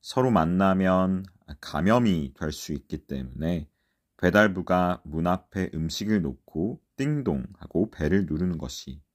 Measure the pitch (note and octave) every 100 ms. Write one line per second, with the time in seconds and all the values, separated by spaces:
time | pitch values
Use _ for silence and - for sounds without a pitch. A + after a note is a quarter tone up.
0 | - - B2+ G#2 D#2+ F2+ G2 F#2+ F#2+ F#2
1 | F#2 F#2+ F#2+ _ - D2 - D2 F2+ A#2+
2 | A#2 F2 C#2 - D#2 D2+ - C#2+ - D2+
3 | _ C2+ B1+ B1+ D#2+ F2 D2+ _ _ _
4 | _ _ F#2 G2+ G#2+ F#2 F2 F2+ F2+ F2+
5 | - D#2 E2+ F#2 _ G2 F#2 - D#2+ -
6 | G2+ G#2+ D2+ B1+ _ D#2+ F#2+ C3 _ _
7 | C#3 D3 A#2 C#2+ B1+ - D2+ E2 F#2+ -
8 | D2+ F#2+ F2 D#2 F2+ E2 C2 - - C#2+
9 | _